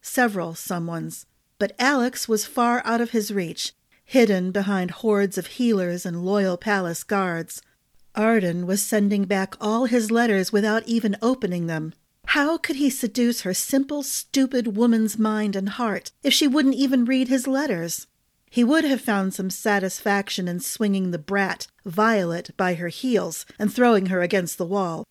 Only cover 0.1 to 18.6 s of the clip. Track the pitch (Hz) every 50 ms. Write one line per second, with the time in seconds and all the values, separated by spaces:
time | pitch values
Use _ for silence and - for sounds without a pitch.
0.1 | - - 247 233 202 190 165 156 165 - - - 190 175 165 170 170 165 160 160
1.1 | 165 - - _ _ _ _ _ _ _ 208 190 - - 247 269 294 269 233 202
2.1 | - - - - 226 214 - - - - 240 233 240 240 - - 226 233 240 226
3.1 | - 226 208 208 208 202 180 160 160 - - - - _ _ _ _ _ _ _
4.1 | - 262 233 214 202 185 180 185 180 202 196 196 202 190 180 175 170 - - 226
5.1 | 208 202 202 190 185 190 175 - - - 247 233 226 196 180 175 175 175 - 185
6.1 | 170 170 175 185 202 208 196 190 180 175 - 220 208 196 185 170 170 - - _
7.1 | 214 196 190 180 170 165 165 - - - _ _ _ _ _ _ _ _ - _
8.1 | _ - 214 220 233 226 185 175 170 175 180 175 185 202 - - - 214 208 202
9.1 | 208 202 196 185 202 190 190 190 - - - 214 220 226 262 247 240 247 220 208
10.1 | 226 233 240 233 208 190 185 - - 208 202 220 214 226 220 - 233 233 226 214
11.1 | 196 - - 233 262 254 - 190 180 175 170 165 165 156 156 156 - _ _ _
12.1 | _ _ _ - - 302 277 294 330 330 - - 320 269 294 277 269 - - 220
13.1 | - 254 240 240 240 - - 185 185 - - - - 277 269 269 294 285 269 -
14.1 | - - - _ - 277 269 254 269 254 233 233 202 202 233 247 226 226 220 214
15.1 | 208 220 214 220 214 214 214 208 190 196 190 202 196 - 247 226 196 - - -
16.1 | _ _ _ 285 - - 320 285 247 302 285 269 262 240 277 262 269 254 240 233
17.1 | 262 262 262 247 269 262 247 277 262 269 294 294 208 170 165 170 165 - - _
18.1 | _ _ _ _ _ _ _ _ - 247